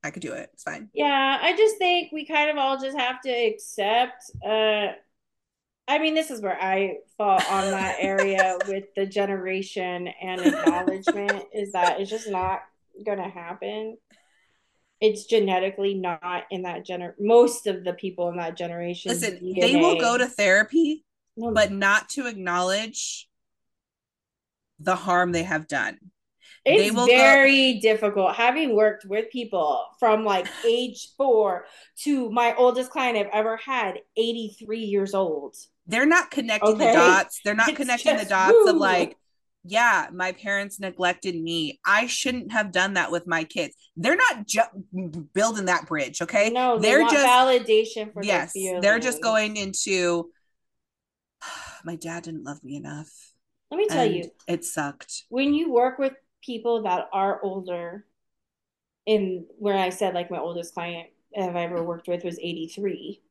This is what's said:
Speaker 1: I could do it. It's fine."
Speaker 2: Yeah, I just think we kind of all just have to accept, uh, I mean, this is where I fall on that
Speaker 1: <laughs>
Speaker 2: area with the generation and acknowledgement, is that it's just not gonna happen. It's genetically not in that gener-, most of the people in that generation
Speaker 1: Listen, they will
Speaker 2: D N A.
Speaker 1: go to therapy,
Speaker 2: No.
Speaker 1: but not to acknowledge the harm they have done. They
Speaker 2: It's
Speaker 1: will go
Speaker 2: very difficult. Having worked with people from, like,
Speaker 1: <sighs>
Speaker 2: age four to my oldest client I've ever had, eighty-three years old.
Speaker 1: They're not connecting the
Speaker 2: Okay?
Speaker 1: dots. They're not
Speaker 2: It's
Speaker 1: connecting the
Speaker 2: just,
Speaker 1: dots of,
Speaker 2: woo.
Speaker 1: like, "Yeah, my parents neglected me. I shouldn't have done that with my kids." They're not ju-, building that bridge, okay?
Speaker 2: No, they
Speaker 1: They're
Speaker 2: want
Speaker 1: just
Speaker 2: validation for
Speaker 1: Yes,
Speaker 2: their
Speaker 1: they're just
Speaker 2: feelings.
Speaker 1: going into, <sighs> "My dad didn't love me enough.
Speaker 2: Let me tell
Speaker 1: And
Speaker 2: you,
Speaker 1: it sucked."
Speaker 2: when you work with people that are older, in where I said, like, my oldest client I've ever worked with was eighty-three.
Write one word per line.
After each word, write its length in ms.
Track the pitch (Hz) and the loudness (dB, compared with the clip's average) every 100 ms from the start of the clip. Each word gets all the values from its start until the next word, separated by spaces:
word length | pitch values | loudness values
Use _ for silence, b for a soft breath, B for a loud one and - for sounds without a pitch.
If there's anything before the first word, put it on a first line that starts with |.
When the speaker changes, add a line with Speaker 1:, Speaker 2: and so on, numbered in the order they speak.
Speaker 1:
I 80 | 151 | -12
could 100 | 165 | -10
do 120 | 160 | -12
it. 180 | 87 - | -12 -14
It's 100 | _ | _
fine." 260 | - 156 220 | -14 -12 -12
Speaker 2:
Yeah, 460 | - 294 277 269 269 | -2 0 2 2 2
I 140 | 320 359 | 0 4
just 200 | 427 427 | 2 2
think 340 | 359 349 339 | 0 0 -2
we 140 | 311 302 | -10 -4
kind 240 | 311 294 | -2 0
of 60 | 294 | 0
all 200 | 269 269 | -2 -2
just 180 | 269 285 | -4 -4
have 240 | 247 254 | -4 -4
to 80 | 269 | -4
accept, 920 | 240 226 214 - - 196 226 247 - - - 202 | 0 0 -2 -12 -4 0 2 0 -4 -18 -12 -4
uh, 420 | 220 220 214 202 - _ _ _ _ _ _ _ _ - | 0 2 2 -2 -6 _ _ _ _ _ _ _ _ -2
I 120 | 294 | 0
mean, 160 | 311 311 | 2 0
this 160 | 311 | -2
is 100 | 247 | -6
where 160 | 202 175 | -6 -4
I 360 | 190 190 196 - - _ | -2 0 -2 -6 -14 _
fall 260 | 208 190 190 | 2 2 2
on 240 | 196 190 | 0 0
that 240 | 190 190 185 | -2 -4 -4
Speaker 1:
<laughs> 40 | |
Speaker 2:
area 580 | 190 196 196 190 190 180 196 | -2 0 0 2 0 0 -4
with 200 | 196 196 - | -6 -8 -6
the 100 | 196 | -4
generation 1000 | 202 196 196 185 190 190 - 185 180 175 - | -2 -2 -2 -4 -6 -6 -8 -6 -6 -10 -12
and 220 | 185 185 | -10 0
acknowledgement, 1040 | 302 311 605 180 180 190 196 202 202 202 - | 0 2 0 0 -2 -4 -4 -4 -2 -6 -6
is 180 | 214 202 | -8 -6
that 260 | 196 175 170 | 0 0 0
it's 80 | 196 | -6
just 200 | 220 220 | -8 -6
not 320 | 190 185 190 - _ _ - 208 | -4 -2 -4 -8 _ _ -14 -6
gonna 240 | 202 185 | -6 -6
happen. 680 | 180 170 196 196 214 220 226 _ _ _ _ _ _ _ _ _ _ | -10 -14 -10 -10 -8 -10 -12 _ _ _ _ _ _ _ _ _ _
It's 260 | 214 208 - | 2 2 2
genetically 720 | 226 196 185 190 196 196 196 | 2 4 2 0 -2 -2 -2
not 480 | 180 165 175 180 - | -4 -4 -6 -8 -6
in 120 | 190 | -8
that 220 | 180 170 - | -8 -10 -10
gener-, 300 | 180 175 - | -10 -10 -6
most 480 | 202 233 240 - 214 | 6 8 8 4 -6
of 160 | 185 | -4
the 100 | 180 | -6
people 360 | 180 190 180 175 | -6 -8 -4 -6
in 80 | 175 | -4
that 180 | 170 165 | -8 -8
generation 540 | 175 170 175 175 - | -8 -8 -8 -8 -6
Speaker 1:
Listen, 280 | 175 214 180 180 190 | -4 -4 -6 -6 0
they 160 | - 285 | 2 4
will 200 | 339 254 | 4 4
Speaker 2:
D 20 | |
N 0 | |
A. 20 | |
Speaker 1:
go 160 | 233 247 | 2 2
to 100 | 247 | 0
therapy, 760 | - 202 190 214 320 311 311 _ _ _ - | 0 4 4 4 2 2 0 _ _ _ -10
Speaker 2:
No. 140 | 233 | -2
Speaker 1:
but 180 | 220 208 | 2 2
not 380 | 196 196 208 208 | 2 2 2 0
to 180 | - 254 | -8 -8
acknowledge 1000 | 214 180 175 180 196 226 - - - - _ _ _ _ _ _ _ _ _ _ _ _ _ _ _ | -6 -4 -2 0 -2 -4 -8 -10 -10 -16 _ _ _ _ _ _ _ _ _ _ _ _ _ _ _
the 160 | 156 185 | -4 -4
harm 360 | 190 175 180 | 0 2 2
they 120 | 170 | 0
have 240 | 165 156 156 | -2 -6 -4
done. 300 | 139 104 - - _ _ _ b b - | -4 -4 -8 -20 _ _ _ b b 2
They 80 | |
Speaker 2:
It's 220 | 339 202 220 | 4 4 4
Speaker 1:
will 120 | 240 | 6
go 60 | 247 | 8
Speaker 2:
very 640 | 269 277 269 277 262 226 | 10 8 8 6 4 4
difficult. 560 | 220 220 214 202 190 220 | 2 4 2 2 0 4
Having 400 | 233 277 302 214 | 2 2 0 4
worked 300 | 214 208 196 | 2 2 -6
with 260 | 208 220 | -6 -6
people 520 | 254 226 185 151 131 - _ | -8 -6 -2 0 -2 -4 _
from, 240 | 233 214 | 2 2
like, 220 | 220 190 180 - | 2 -2 -4 -4
Speaker 1:
<sighs> 60 | |
Speaker 2:
age 460 | 233 240 247 - - _ | 0 0 -2 -8 -18 _
four 480 | 277 226 208 180 B B B - | 2 4 2 -2 B B B -10
to 260 | - 277 240 | -2 -2 0
my 240 | 226 240 233 | 0 0 4
oldest 360 | 247 240 254 | 4 4 -4
client 260 | 311 254 226 | -2 -2 -2
I've 140 | 202 | -2
ever 240 | 208 220 220 | -2 -2 -4
had, 420 | - 262 214 - - - | -6 -4 -4 -6 -12 -4
eighty-three 680 | 226 233 220 202 220 220 | -2 -2 -8 -12 -10 -8
years 320 | 214 202 196 196 | -2 -2 0 -2
old. 400 | 185 151 139 - - _ - | -2 -4 -8 -18 -20 _ -6
Speaker 1:
They're 180 | 220 285 | 0 4
not 240 | 339 - | 4 2
connecting 480 | - 233 214 208 214 | -6 -2 0 2 4
the 80 | 254 | 4
Speaker 2:
Okay? 80 | |
Speaker 1:
dots. 480 | 233 - 185 220 - | 6 8 6 2 -6
They're 120 | - 214 | -4 0
not 140 | 226 | 0
Speaker 2:
It's 80 | - | 0
Speaker 1:
connecting 380 | 269 240 - 240 | -2 0 2 0
the 20 | |
Speaker 2:
just, 100 | - | 0
Speaker 1:
dots 380 | - 190 453 403 | 2 6 8 8
of, 80 | 330 | 6
Speaker 2:
woo. 40 | |
Speaker 1:
like, 380 | 196 180 170 - _ _ _ _ | 4 2 0 -6 _ _ _ _
"Yeah, 440 | 175 208 233 196 151 | -2 2 4 2 -2
my 180 | 180 185 | -6 -6
parents 460 | 185 208 196 202 196 | -6 -6 -6 -6 -8
neglected 560 | 196 180 180 180 190 170 | -10 -2 -2 -2 -6 -6
me. 440 | 165 170 156 - - | -4 -4 -6 -6 0
I 200 | 202 240 | 2 2
shouldn't 460 | - 262 254 190 | -2 -4 -4 -4
have 200 | 220 208 | -4 -2
done 220 | 180 190 | 0 0
that 180 | 196 139 | 0 -2
with 140 | 175 175 | -4 -4
my 180 | 165 | -4
kids." 320 | 160 - 151 - b - | -4 -6 -8 -8 b -6
They're 200 | 185 330 | 0 2
not 300 | 494 247 208 | 2 0 -6
ju-, 840 | 214 233 190 185 185 180 156 151 | 0 0 -2 -12 -8 -8 -10 -8
building 320 | - 220 220 190 | 0 0 0 0
that 220 | 170 165 | -2 -2
bridge, 340 | 156 139 - | -6 -4 -6
okay? 300 | 170 208 214 | -2 2 2
Speaker 2:
No, 260 | 233 254 233 | 2 2 4
they 60 | |
Speaker 1:
They're 160 | 214 269 | 4 6
Speaker 2:
want 120 | 330 | 6
Speaker 1:
just 140 | 302 269 | 4 6
Speaker 2:
validation 880 | 247 262 247 233 220 220 - 214 | 6 6 4 4 2 2 -4 -10
for 100 | 214 | -8
Speaker 1:
Yes, 300 | 196 185 170 | -2 -2 -2
Speaker 2:
their 280 | 196 190 180 | -6 -4 0
Speaker 1:
they're 180 | 196 226 | 2 2
just 180 | 247 233 | 0 -2
Speaker 2:
feelings. 60 | |
Speaker 1:
going 340 | 226 220 214 214 | 0 0 0 -4
into, 760 | 196 190 - 190 180 170 170 _ _ _ _ _ _ _ _ _ _ _ | -8 -6 -2 0 0 -2 -4 _ _ _ _ _ _ _ _ _ _ _
<sighs> 420 | - - - - | -16 -14 -16 -16
"My 120 | 165 165 | -12 -10
dad 280 | 165 165 | -8 -10
didn't 200 | 165 160 | -10 -12
love 200 | 139 143 | -12 -14
me 120 | 127 143 | -12 -12
enough. 340 | 143 147 156 - - _ _ _ _ | -10 -12 -14 -20 -20 _ _ _ _
Speaker 2:
Let 60 | 311 | -2
me 100 | 415 | 0
tell 180 | 320 233 | 2 2
Speaker 1:
And 100 | 170 | 0
Speaker 2:
you, 160 | 170 _ - | -6 _ -6
Speaker 1:
it 160 | 170 | -6
sucked." 600 | - - 143 143 - - - | -4 -6 -6 -8 -16 -16 -8
Speaker 2:
when 240 | 240 277 | -2 0
you 180 | 294 330 | 2 2
work 260 | 240 254 254 | 2 2 0
with 160 | 269 262 _ _ | -4 -4 _ _
people 400 | - 233 226 233 | -12 -8 -2 -2
that 240 | 208 180 - | 0 -2 -2
are 260 | 190 196 196 | -2 -2 -2
older, 640 | 196 190 180 175 170 190 _ _ _ _ _ _ _ _ _ _ - | -4 -8 -8 -8 -8 -14 _ _ _ _ _ _ _ _ _ _ 0
in 400 | 214 190 180 165 - | 0 0 -6 -10 -6
where 200 | 208 196 | -2 0
I 120 | 185 | 0
said, 240 | 180 196 | -2 -2
like, 160 | 180 175 | -2 -6
my 80 | 180 | -6
oldest 340 | 160 170 170 | -6 -8 -10
client 360 | - 170 170 165 _ _ 214 | -10 -10 -10 -16 _ _ -6
I've 180 | 185 175 | -4 -4
ever 280 | 170 175 | -4 -4
worked 240 | 170 170 - | -6 -8 -6
with 160 | 175 | -6
was 160 | 175 170 | -6 -8
eighty-three. 800 | 170 165 160 - 196 - - - _ | -10 -8 -10 -6 -6 -6 -12 -16 _